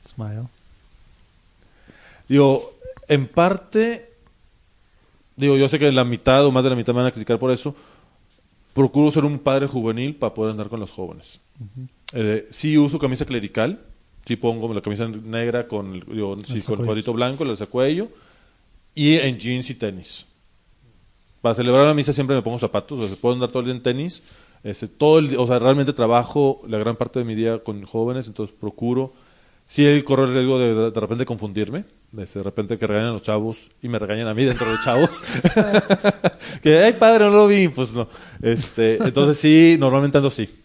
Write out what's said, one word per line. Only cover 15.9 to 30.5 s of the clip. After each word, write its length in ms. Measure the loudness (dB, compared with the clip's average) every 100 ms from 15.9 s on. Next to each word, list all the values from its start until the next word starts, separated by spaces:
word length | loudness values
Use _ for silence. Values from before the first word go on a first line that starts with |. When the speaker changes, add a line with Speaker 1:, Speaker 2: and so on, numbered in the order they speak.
| -14
Speaker 2:
el, 100 | -12
digo, 300 | -8 -8 -8
sí, 40 |
con 100 | -10
el 60 | -10
Speaker 1:
El 40 |
saco 220 | -6 -6 -4
Speaker 2:
cuadrito 260 | -4 -4
Speaker 1:
es. 40 | -4
Speaker 2:
blanco, 280 | -4 -4
el 140 | -6 -6
sacuello, 500 | -6 -2 -2 -2 -8 _ _ _ _ _ _ _ _ -2
y 220 | 2 4
en 200 | 2 -4
jeans 320 | -6 -6 -8
y 60 | -8
tenis. 500 | -8 -8 -14 -18 -20 _ _ _ _ _ _ _ _ _ _ _
Para 140 | -4 -2
celebrar 300 | 2 4 4
la 60 |
misa 200 | 2 -2
siempre 220 | -2 0 -2
me 60 |
pongo 180 | -2 -6
zapatos, 400 | -4 -4 -6 -8
o 80 | -8
sea, 80 | -4
puedo 160 | -2 -2
andar 140 | -4
todo 100 | -4
el 60 | -6
día 100 | -4
en 80 |
tenis, 400 | -4 -4 -6 -12 _ _ _ _
este, 240 | -14 -12 -12
todo 320 | _ 4 4
el 100 | 4
di-, 40 | -2
o 100 | 0
sea, 120 | 2
realmente 320 | 4 2 0
trabajo 680 | 0 2 2 0 0 0 0 -6
la 100 | -4
gran 180 | -4 -4
parte 240 | -6 -6
de 60 | -6
mi 100 | -2
día 240 | -2 -4
con 200 | -6 -12
jóvenes, 440 | -8 -4 -4 -4 -10
entonces 280 | -12 -12 _
procuro, 560 | -14 -6 -4 -2 -4 _ _ _ _ _ _
sí 380 | 2 4 4 2
corro 200 | 2 2
el 80 |
riesgo 260 | 2 0